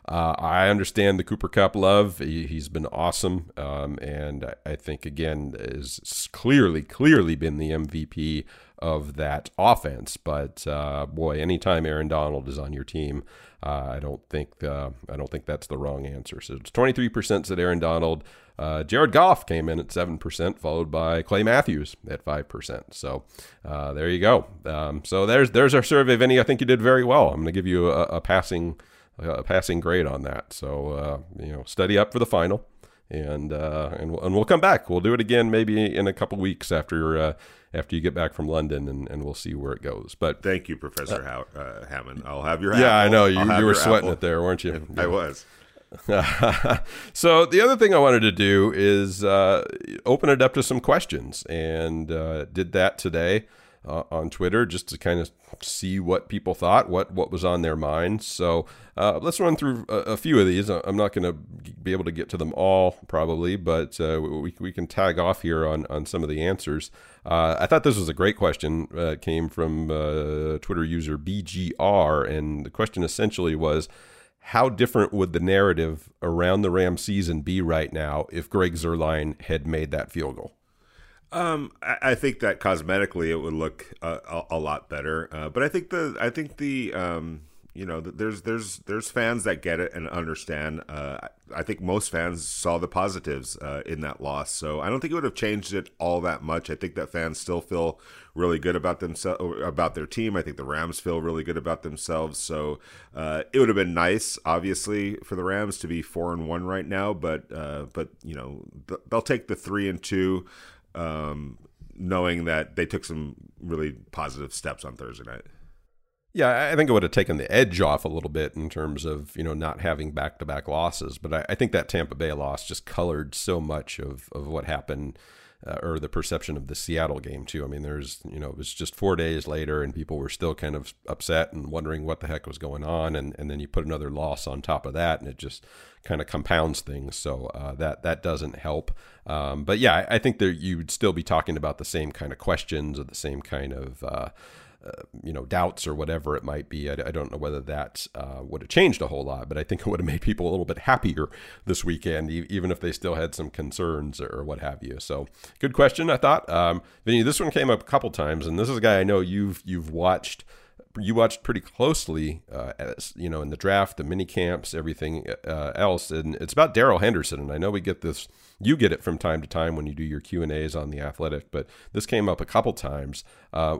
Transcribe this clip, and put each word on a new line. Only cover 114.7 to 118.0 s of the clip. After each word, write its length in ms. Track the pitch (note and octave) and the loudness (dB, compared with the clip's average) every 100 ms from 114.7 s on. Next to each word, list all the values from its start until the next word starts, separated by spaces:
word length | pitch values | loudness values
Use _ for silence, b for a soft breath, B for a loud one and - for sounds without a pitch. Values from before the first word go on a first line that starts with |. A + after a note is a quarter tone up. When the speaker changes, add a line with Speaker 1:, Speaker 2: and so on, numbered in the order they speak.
| C2 | -10
Speaker 2:
on 120 | C#2 B1 | -14 -14
Thursday 280 | B1 A#1+ | -16 -16
night. 220 | A1+ B1 - - - - _ _ _ _ _ | -16 -18 -18 -20 -20 -20 _ _ _ _ _
Speaker 1:
Yeah, 360 | F#3+ B2+ B2 D3 | 0 2 2 2
I 60 | D#3 | 2
think 140 | C#3+ | 4
it 20 | |
would 100 | G#2+ | 4
have 100 | F2 | 4
taken 260 | - - D2+ | 2 2 0
the 120 | B1+ | 2
edge 300 | A2+ A2+ F2 | 4 4 4
off 240 | D#2 D2 | 2 2